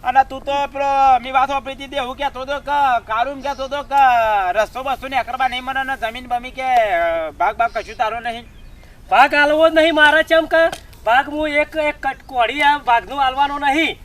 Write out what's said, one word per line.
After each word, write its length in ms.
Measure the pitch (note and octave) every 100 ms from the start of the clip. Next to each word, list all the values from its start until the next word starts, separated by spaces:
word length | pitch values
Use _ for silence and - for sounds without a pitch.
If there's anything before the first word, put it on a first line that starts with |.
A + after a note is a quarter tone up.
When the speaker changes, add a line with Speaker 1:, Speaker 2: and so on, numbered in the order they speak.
Speaker 1:
અને 200 | B3 C4
તું 160 | C4 C4
તો 120 | C#4 C#4 C#4+
પેલો 480 | C#4 C#4 C#4 C4+ B3+
મી 100 | B3
વાત 180 | C4 C4
સાંભળી 260 | C#4 C4
હતી, 220 | C4+ C#4 C#4
એવું 200 | B3 C4
કહેતો 240 | C#4 B3+
હતો 200 | C4 C#4+
કે 160 | C4+ D4 C#4 A#3 G#3+
કાળું 360 | A3 B3+ C#4
કહેતો 220 | C4 C4+
હતો 180 | C4+ C#4+
કે 200 | C#4 C#4 C4 A#3+ A3 G#3 F3+
રસ્તો 300 | G3 G#3 A#3+
બસ્તો 260 | C4 A#3+ C4
ને 80 | C4
અકરબા 320 | A#3 B3+ C4
નહીં 160 | B3
મને 200 | B3+ C4
ને 120 | C4 C4
જમીન 320 | A3+ A#3 B3
બમી 220 | A#3+ B3+
કે 180 | B3+ C4 B3 G#3+ E3+ E3+ E3 D#4+ -
ભાગ 180 | F3+ A3+
ભાગ 140 | A#3
કશું 260 | A3+ F#3 G#3+
તારો 240 | A3 A3+
નહીં. 260 | A#3 A3+ A#3 - - - - - -
Speaker 2:
ભાગ 240 | G3+ C#4
આલવો 340 | D4 D4 D4+ E4
જ 60 |
નહીં 200 | D#4+ D#4
મારે, 280 | D4+ D4+ D#4
ચમ 240 | D#4+ E4 D#4+
કે 160 | E4 E4 - - -
ભાગ 240 | G#3+ B3 C#4+
હું 200 | D4 D4+
એક, 280 | D4 D4+ D#4
એક 240 | D4+ D4
કટ-, 260 | C4+ C4 -
કોળી 360 | B3+ A3+ C#4+
આ 160 | D4 D4
ભાગનું 460 | C4 A#3 F#3 C#4
આલવાનો 340 | C4 C4 C#4+ C#4+
નહીં. 400 | C#4+ C#4+ D4 -